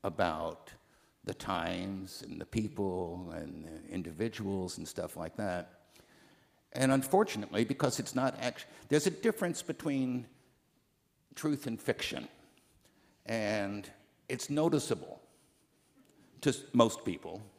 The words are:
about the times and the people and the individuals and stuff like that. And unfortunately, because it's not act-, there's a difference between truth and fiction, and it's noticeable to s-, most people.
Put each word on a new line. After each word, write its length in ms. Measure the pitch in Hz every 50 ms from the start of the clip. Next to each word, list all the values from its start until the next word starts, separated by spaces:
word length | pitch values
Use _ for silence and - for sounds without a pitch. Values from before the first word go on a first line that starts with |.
| -
about 680 | 98 82 101 98 87 78 78 82 82 80 - - - - - _ _ _ _ _ _ _ _ _
the 100 | - 98
times 880 | - - - 95 87 82 85 87 90 90 98 98 95 95 98 - - -
and 140 | - 87 82
the 40 | -
people 840 | - - 113 107 104 - - 101 95 90 92 92 85 87 90 90 85 82
and 280 | 82 80 80 90 80 78
the 280 | 82 82 - - - -
individuals 840 | 95 85 85 78 78 110 113 110 - 107 98 98 95 92 90 -
and 100 | - -
stuff 280 | - - - 85 82 -
like 200 | - 82 82 -
that. 320 | - 104 98 90 87 87 - - - _ _ _ - - _ - - - - - _ _ _ _ _ _ _ -
And 180 | - 131 131
unfortunately, 720 | 135 135 131 - - 190 214 196 - 107 104 98 - 101 117
because 360 | - 143 - 139 127 120 -
it's 160 | 120 - -
not 200 | 131 131 131 - -
act-, 240 | 117 123 117 - - - - - - -
there's 180 | 143 151 151
a 40 | 190
difference 500 | 165 - - 233 214 - 190 175 156 -
between 640 | - - 147 - - 160 139 135 131 127 123 123 120 - - - _ _ _ _ _ _ _ _ _ _ _ _ _ _ _ _ _ _ -
truth 320 | - - 156 147 139 -
and 120 | 127 113 113
fiction, 480 | - - 123 - - - - 65 - - - - - - _ _ _ _ _ _ _ _ _ _ _ _ _ _ _
and 640 | - 113 113 107 104 107 107 101 98 101 104 95 - - - - _ _ _ _
it's 220 | _ 127 120 - -
noticeable 720 | 143 151 160 170 160 147 - - 117 - - - - - - - _ _ _ _ _ _ _ _ _ _ _ _ _ _ _ _ _ _ - _ - -
to 80 | - 147
s-, 140 | 135 - - - -
most 320 | 120 117 110 - - -
people. 360 | - 87 - - 82 85 104 107 101 -